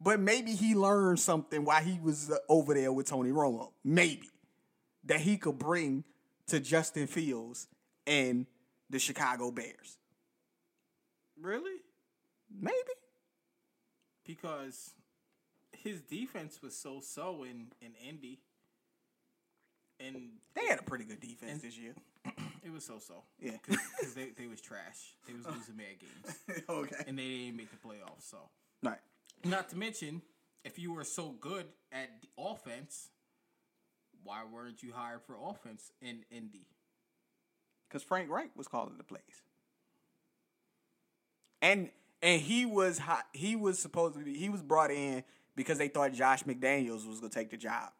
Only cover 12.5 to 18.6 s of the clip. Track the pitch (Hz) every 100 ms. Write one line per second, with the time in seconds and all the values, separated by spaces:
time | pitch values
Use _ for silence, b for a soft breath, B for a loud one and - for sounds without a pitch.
12.5 | 208 - 494 508 508 _ _ _ _ _
13.5 | _ _ _ _ _ _ _ - 165 165
14.5 | 147 135 - - - _ _ _ _ _
15.5 | _ _ - 214 185 135 160 262 202 151
16.5 | - 131 - 143 135 - - 180 165 127
17.5 | 120 117 - 117 113 127 156 127 131 _
18.5 | _